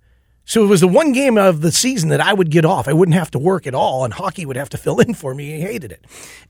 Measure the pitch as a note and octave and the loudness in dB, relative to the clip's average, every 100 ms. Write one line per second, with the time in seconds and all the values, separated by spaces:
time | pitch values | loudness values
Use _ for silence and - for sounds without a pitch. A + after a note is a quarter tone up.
0 | _ _ _ _ - A3+ G3+ G3+ F#3 G3+ | _ _ _ _ -4 2 4 4 4 4
1 | D#4+ B3 C#4 A3 G3 D#3+ E3 - B3 C4 | 2 2 2 4 2 2 0 0 -2 -2
2 | D#3 C#3+ D#3 G3+ E3+ D#3+ D#3+ F3 C3+ D#3 | 0 0 0 0 2 2 2 0 0 2
3 | F#3 E3+ D#3+ C3+ D#3 F#3+ C#3+ B2+ F#3+ C3 | 4 2 0 -4 -2 -2 -4 -2 -2 -2
4 | B2+ G#2 F#3+ - D3+ B2+ C#3+ - - F3+ | -4 -6 -8 -8 -10 -10 -10 -8 -2 0
5 | A#3 G#3+ C#3 C3+ C#3+ D#3 F3+ A#3 A#2 - | 0 -2 -10 -10 -12 -10 -8 -10 -12 -20
6 | _ - - - _ | _ -20 -20 -20 _